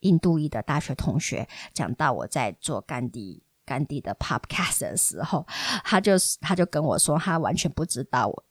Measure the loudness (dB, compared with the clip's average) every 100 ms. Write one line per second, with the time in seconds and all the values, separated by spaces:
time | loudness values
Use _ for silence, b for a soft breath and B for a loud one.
0 | 6 4 6 2 0 -4 -2 -2 -2 -2
1 | 0 0 0 -4 -6 B B -6 -4 0
2 | 0 0 -2 -2 -2 -4 -6 -6 -6 -6
3 | -6 -6 -14 -14 _ _ -8 -4 -2 -4
4 | -6 -6 -2 -2 -4 -4 -2 -2 -2 0
5 | -2 -2 -2 -2 -4 B B -4 2 2
6 | 6 4 4 -2 -2 2 2 2 2 2
7 | 4 2 2 0 2 0 0 0 -2 -2
8 | -2 0 0 -2 _